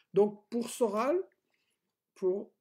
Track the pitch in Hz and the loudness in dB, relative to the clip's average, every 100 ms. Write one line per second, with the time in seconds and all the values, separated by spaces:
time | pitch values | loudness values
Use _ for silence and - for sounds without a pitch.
0 | _ 185 208 208 _ 233 226 - 226 208 | _ 2 2 0 _ -8 -6 -2 -2 0
1 | 262 359 370 _ _ _ _ _ _ _ | 0 0 -4 _ _ _ _ _ _ _
2 | _ - 185 202 226 _ | _ -4 -2 -2 -6 _